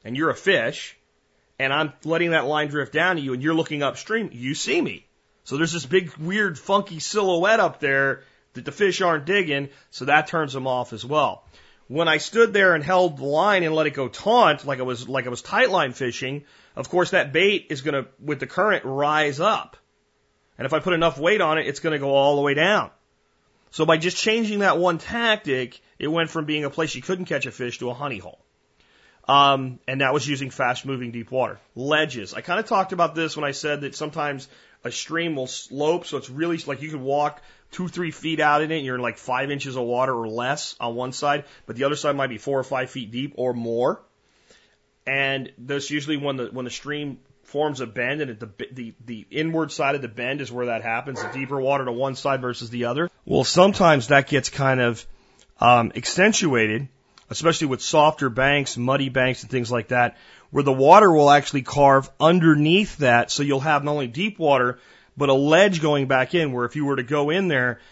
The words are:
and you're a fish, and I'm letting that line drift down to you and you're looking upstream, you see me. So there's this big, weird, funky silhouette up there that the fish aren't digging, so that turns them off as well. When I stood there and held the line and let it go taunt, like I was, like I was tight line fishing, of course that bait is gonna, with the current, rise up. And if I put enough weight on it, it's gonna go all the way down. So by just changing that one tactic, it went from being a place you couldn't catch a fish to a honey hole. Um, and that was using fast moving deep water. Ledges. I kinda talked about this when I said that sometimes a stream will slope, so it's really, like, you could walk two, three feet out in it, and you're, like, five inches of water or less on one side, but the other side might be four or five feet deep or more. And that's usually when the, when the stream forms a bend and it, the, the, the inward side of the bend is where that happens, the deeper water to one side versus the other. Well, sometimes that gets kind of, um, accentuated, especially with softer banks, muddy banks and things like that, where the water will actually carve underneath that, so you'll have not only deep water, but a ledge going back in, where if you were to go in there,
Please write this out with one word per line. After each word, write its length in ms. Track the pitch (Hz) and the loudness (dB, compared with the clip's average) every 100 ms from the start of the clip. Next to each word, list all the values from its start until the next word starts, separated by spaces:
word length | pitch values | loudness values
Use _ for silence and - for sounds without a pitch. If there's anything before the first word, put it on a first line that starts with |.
| 107 | -10
and 100 | 127 | -4
you're 140 | 160 | -2
a 60 | 123 | -2
fish, 600 | - 175 117 151 - - _ _ _ _ _ - | 0 0 0 -6 -12 -20 _ _ _ _ _ -6
and 160 | 135 | -2
I'm 180 | 143 151 - | 0 -2 -6
letting 280 | 151 165 170 | -4 -2 0
that 140 | 160 131 | 0 0
line 220 | 151 151 | -2 -2
drift 260 | 147 135 | -4 -4
down 220 | 151 180 175 | 0 0 0
to 60 | |
you 120 | 139 | -4
and 80 | 127 | -4
you're 140 | 143 160 | -2 0
looking 260 | 160 151 | -2 -2
upstream, 480 | 139 - - 220 208 | -4 -4 -6 -6 -6
you 220 | 120 127 | -8 -8
see 260 | 151 - 320 | -6 -2 -2
me. 280 | 214 95 _ _ _ _ | -2 -6 _ _ _ _
So 140 | - 139 | -8 -2
there's 160 | 165 | -2
this 140 | 165 127 | -4 0
big, 280 | 185 170 147 | 0 0 -8
weird, 420 | 160 202 208 147 | -4 -2 -2 -4
funky 400 | - 202 196 165 | -2 -2 -2 -8
silhouette 600 | - 208 196 170 190 226 | -4 -2 0 2 4 4
up 200 | 180 131 | 2 0
there 420 | 143 135 139 131 - _ _ | 0 2 2 -2 -10 _ _
that 100 | 131 | -14
the 80 | 120 | -10
fish 300 | 135 202 175 | 0 0 2
aren't 240 | 180 160 143 | 0 0 0
digging, 440 | 202 175 139 139 - _ | 0 0 -2 -4 -12 _
so 160 | - 127 | -8 2
that 220 | 151 156 | 2 2
turns 260 | 170 147 | -2 -2
them 140 | 135 131 | -4 -4
off 260 | 127 120 | -4 -4
as 100 | 110 | -10
well. 400 | 120 151 131 90 _ - - _ - | -4 0 0 -2 _ -20 -20 _ -8
When 200 | 135 165 | 2 4
I 100 | 156 | 4
stood 360 | - 220 233 | 2 4 4
there 220 | 202 190 165 | 6 4 4
and 80 | |
held 340 | 143 185 180 139 | 2 2 2 0
the 80 | 135 | -2
line 380 | 151 196 196 | 2 4 2
and 100 | 165 | 2
let 140 | 156 151 | 0 0
it 80 | 135 | -2
go 120 | 127 | -6
taunt, 580 | - 196 240 190 143 139 | -4 2 6 6 4 -2
like 140 | 131 | -6
I 40 | |
was, 260 | 127 120 123 | -4 -6 -4
like 160 | 131 123 | -4 -4
I 40 | |
was 120 | 123 | -8
tight 300 | - 202 254 | -4 0 2
line 200 | 185 143 | 2 0
fishing, 500 | 120 127 - 131 143 - _ _ - | -4 -6 -6 -8 -10 -14 _ _ -12
of 120 | 131 | -4
course 220 | 175 170 | 0 2
that 220 | 185 143 | 2 2
bait 320 | 143 196 202 - | 2 2 2 -4
is 100 | 143 | -8
gonna, 240 | 139 139 120 _ | -4 -4 -6 _
with 160 | 139 143 | -8 -6
the 80 | 131 | -6
current, 380 | - 208 190 127 | -2 0 0 -2
rise 540 | 135 147 156 151 135 | -2 0 2 0 0
up. 360 | 190 190 - - _ _ _ _ _ _ _ - | 0 -2 -6 -18 _ _ _ _ _ _ _ -10
And 80 | 131 | -4
if 60 | |
I 60 | 156 | -2
put 140 | 185 | -2
enough 240 | 170 170 135 | 0 0 0
weight 240 | 160 214 | 0 2
on 160 | 165 156 | 2 0
it, 100 | 139 | -2
it's 120 | - | -4
gonna 200 | 170 151 | -4 -2
go 120 | 139 | 0
all 240 | 139 139 143 | 4 4 2
the 80 | |
way 100 | 143 | 2
down. 380 | 139 170 208 113 _ _ _ _ _ _ _ _ | 2 2 2 -2 _ _ _ _ _ _ _ _
So 140 | - 156 | -2 2
by 120 | 160 | 2
just 200 | 170 175 | 0 -2
changing 420 | 226 226 220 208 | 0 0 0 0
that 180 | 196 156 | 2 4
one 220 | 180 165 | 2 0
tactic, 800 | - 233 233 214 151 131 120 - _ - | -4 -2 0 0 -2 -4 -4 -10 _ -8
it 100 | 147 | -4
went 220 | 165 160 | -2 -2
from 160 | 165 151 | -4 -4
being 180 | 151 | -4
a 60 | 143 | -4
place 240 | 139 160 127 | -4 -4 -4
you 60 | |
couldn't 240 | - 185 180 | -6 -6 -4
catch 220 | 147 127 | -4 -6
a 40 | |
fish 280 | 107 123 - | -6 -8 -6
to 100 | 123 | -8
a 40 | |
honey 260 | 123 143 107 | -6 -8 -10
hole. 200 | 90 - _ _ _ _ _ _ _ _ - | -14 -20 _ _ _ _ _ _ _ _ 4
Um, 520 | 139 139 135 131 123 - | 6 6 4 -2 -10 -6
and 140 | 135 | -2
that 120 | 135 | 0
was 140 | 143 131 | 0 -2
using 220 | 139 135 | -6 -6
fast 360 | - 127 123 135 | -4 -2 -2 -6
moving 260 | 135 123 | -8 -8
deep 180 | 117 110 | -10 -6
water. 280 | 127 117 101 _ - | -4 -4 -6 _ -8
Ledges. 580 | 135 151 151 127 95 - | -2 0 0 -4 -10 -10
I 60 | |
kinda 220 | - 180 | -6 -4
talked 300 | 220 208 190 | -2 -2 0
about 220 | 185 165 160 | 0 0 0
this 200 | 160 156 | -4 -4
when 100 | 147 | -6
I 60 | |
said 300 | 139 151 147 | -4 -4 -4
that 140 | 139 - | -6 -8
sometimes 520 | 151 156 147 139 - _ _ _ | -10 -6 -6 -6 -12 _ _ _
a 80 | 123 | -12
stream 440 | - - 165 170 147 | -10 -8 -4 -4 -4
will 120 | 127 | -6
slope, 580 | - - 131 151 175 175 | -10 -12 -4 0 0 -2
so 120 | 139 | -10
it's 120 | 123 | -8
really, 280 | 131 170 165 | -6 -4 -4
like, 240 | - 131 | -6 -10
you 80 | 151 | -10
could 120 | 156 | -8
walk 400 | 131 143 147 147 - - _ | -2 0 -2 -4 -20 -20 _
two, 180 | - 180 | -10 -8
three 220 | - 170 | -6 -6
feet 280 | - 156 156 | -6 -4 0
out 220 | 151 147 | 2 2
in 100 | 151 | 2
it, 60 | 160 | -4
and 80 | 135 | -4
you're, 120 | 127 | -4
like, 200 | 123 113 | -4 -6
five 340 | - 127 139 | -6 -4 -4
inches 240 | 143 139 127 | -6 -6 -6
of 80 | |
water 320 | 120 120 131 120 | -2 0 0 -2
or 120 | 113 | -4
less 480 | 113 123 151 - - | -4 -4 -4 -8 -8
on 160 | 120 117 | -8 -6
one 160 | 127 | -8
side, 320 | 131 147 147 139 - - | -4 -2 -2 -4 -18 -12
but 100 | 117 | -4
the 80 | |
other 140 | 135 147 | -2 -2
side 180 | 151 139 | -2 -2
might 140 | 135 | -2
be 80 | 107 | -4
four 200 | - 139 | -4 -4
or 60 | |
five 260 | 127 131 127 | -2 -4 -6
feet 220 | 135 107 | -8 -10
deep 220 | 120 143 - | -8 -8 -4
or 180 | 127 | -4
more. 480 | 120 117 117 127 214 _ _ _ _ _ _ _ _ _ _ - | -4 -4 0 0 -2 _ _ _ _ _ _ _ _ _ _ -4
And 460 | 135 139 135 123 - | -2 -2 -4 -8 -14
that's 340 | 123 143 143 | -6 -6 -4
usually 240 | 147 139 151 | -6 -4 -4
when 200 | 143 135 | -4 -6
the, 80 | 117 | -6
when 200 | 127 123 | -8 -10
the 60 | |
stream 480 | - 143 147 147 127 _ _ | -10 -10 -8 -8 -12 _ _
forms 380 | _ 143 151 131 | _ -4 -2 -4
a 60 | 120 | -8
bend 340 | 107 123 147 | -6 -4 -4
and 100 | 139 | -6
it, 80 | 107 | -8
the, 100 | 113 - 117 | -16 -14 -14
the, 220 | 127 117 104 117 | -12 -14 -16 -16
the 220 | 113 - | -16 -10
inward 420 | - 160 165 151 | -6 -2 -2 -4
side 240 | - 143 143 | -2 -2 -2
of 60 | |
the 60 | 123 | -4
bend 320 | 110 123 143 | -8 -6 -6
is 120 | 127 | -8
where 160 | 120 123 | -6 -4
that 140 | 113 | -4
happens, 400 | 113 117 135 127 | -4 -6 -6 -10
the 80 | - | -10
deeper 300 | 131 131 139 | -8 -6 -2
water 240 | 131 139 | 0 0
to 80 | 127 | -2
one 240 | 117 135 127 | -4 -4 -2
side 240 | 147 135 | -2 -2
versus 280 | 123 117 113 | -4 -8 -10
the 160 | 120 117 | -6 -4
other. 240 | 131 175 _ - | -2 -4 _ -2
Well, 180 | 135 | 0
sometimes 640 | 127 170 190 196 175 147 120 | 2 6 6 6 4 4 4
that 200 | 143 135 | 2 4
gets 220 | 143 - | -2 -2
kind 300 | - 135 127 | -2 0 2
of, 260 | 120 113 - - _ _ _ - | 2 -2 -10 -20 _ _ _ 2
um, 320 | 120 123 113 | 6 6 4
accentuated, 920 | - - - 202 214 175 123 110 110 139 _ _ _ - | -4 -4 2 4 4 2 2 2 0 -6 _ _ _ -14
especially 380 | - 160 165 151 | -2 0 2 0
with 140 | 123 | -4
softer 480 | - 156 151 151 135 | 0 4 4 4 -2
banks, 480 | 113 135 143 139 - | 0 2 2 0 -4
muddy 320 | 123 139 135 | -2 0 0
banks 320 | 127 127 123 | 0 0 -2
and 80 | 110 | -4
things 200 | 131 117 | -4 -2
like 180 | 120 107 | -4 -2
that, 280 | 123 120 - - - - | 0 0 -2 -20 -20 -6
where 120 | 143 | -2
the 100 | 139 | 2
water 380 | 131 139 190 208 | 4 10 10 10
will 180 | 156 143 | 8 8
actually 320 | 143 135 143 | 6 4 -6
carve 480 | 123 143 139 135 135 - | -2 4 6 6 4 2
underneath 800 | 156 175 165 151 151 185 208 - | 4 6 6 6 6 4 2 0
that, 320 | 139 117 - | 4 4 2
so 140 | - | -2
you'll 160 | 143 135 | -2 -2
have 240 | 151 147 | 0 0
not 80 | 143 | 0
only 160 | 147 131 | -4 -4
deep 320 | 117 208 202 | -4 -6 -2
water, 400 | 160 135 123 123 - - _ - | 2 2 2 -4 -14 -20 _ -2
but 140 | 139 | 2
a 40 | |
ledge 460 | 135 143 160 208 175 | 4 6 6 6 4
going 280 | 151 147 135 | 0 0 2
back 260 | 135 127 | 0 2
in, 180 | 175 156 | 0 0
where 140 | 123 120 | -2 -4
if 100 | 151 | -2
you 100 | 143 | -2
were 100 | 135 | -2
to 80 | |
go 260 | 120 147 143 | -2 -2 0
in 180 | 175 190 | 0 0
there, 320 | 139 123 117 - | 0 0 -4 -12